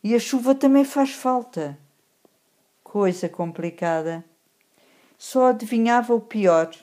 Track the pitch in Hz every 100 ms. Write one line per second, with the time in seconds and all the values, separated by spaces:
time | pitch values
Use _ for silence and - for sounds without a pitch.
0 | 208 233 226 262 247 269 277 277 277 285
1 | 269 - 254 254 240 - 147 139 _ _
2 | _ _ _ _ _ _ _ _ _ 208
3 | 196 180 170 - 170 165 170 170 175 160
4 | 160 165 170 _ _ _ _ _ _ _
5 | _ _ - 262 254 247 226 233 226 240
6 | 233 233 - 220 190 165 160 -